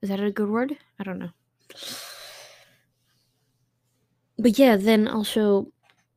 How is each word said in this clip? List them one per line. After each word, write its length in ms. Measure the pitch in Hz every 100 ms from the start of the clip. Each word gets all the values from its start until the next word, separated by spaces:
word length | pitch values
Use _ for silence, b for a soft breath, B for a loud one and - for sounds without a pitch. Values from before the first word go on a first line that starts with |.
Is 80 | 202
that 100 | 196
a 100 | 208
good 160 | 202 208
word? 260 | 220 262 285 _ _
I 60 |
don't 140 | 190 185
know. 100 | 175 _ _ _ _ B B B B B B B B B B B B _ _ _ _ _ _ _ _ _ _ _ _ _ _ -
But 200 | 233 214
yeah, 180 | 269 208
then 300 | 202 220 214
also 680 | 220 208 - 208 202 - _ _ _ _